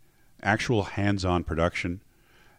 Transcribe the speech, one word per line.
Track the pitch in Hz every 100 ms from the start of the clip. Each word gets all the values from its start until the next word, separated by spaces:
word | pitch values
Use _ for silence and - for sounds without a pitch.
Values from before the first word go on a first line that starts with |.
| - _ - -
actual | 98 107 - 113
hands-on | 95 - 101 101 92 87 85
production. | 78 87 - 90 92 - _ _ - -